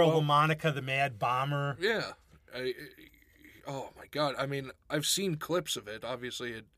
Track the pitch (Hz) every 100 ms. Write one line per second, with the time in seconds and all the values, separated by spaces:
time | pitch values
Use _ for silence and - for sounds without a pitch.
0 | 165 160 151 143 156 156 160 139 135 135
1 | 139 110 123 127 139 143 143 139 196 220
2 | 117 - _ - - 123 127 120 147 -
3 | - - _ - - - - 135 123 -
4 | - 143 147 127 139 139 131 - - 151
5 | 147 - 196 156 - 175 156 - 104 107
6 | 113 123 123 110 123 113 110